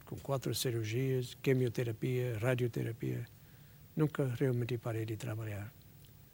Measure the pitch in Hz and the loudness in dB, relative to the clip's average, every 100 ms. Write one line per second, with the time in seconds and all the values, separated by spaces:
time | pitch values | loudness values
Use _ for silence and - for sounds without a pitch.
0 | - - - 135 - 113 135 117 107 117 | -12 -10 -2 -2 0 0 0 0 0 0
1 | 135 131 123 - 143 131 127 - 117 113 | 2 0 -2 -2 2 4 4 0 -2 0
2 | 135 123 123 110 123 123 123 135 120 113 | 0 0 0 0 2 2 2 0 -2 -2
3 | 131 123 117 - - - - - - - | -2 -2 -6 -14 -20 -20 -20 -20 -6 0
4 | 151 - 135 117 135 120 123 120 120 110 | 2 2 0 2 2 2 0 -2 -2 -2
5 | 110 107 117 110 110 98 101 - - - | -2 -4 -4 -4 -4 -6 -8 -12 -20 -20
6 | - - - | -20 -20 -20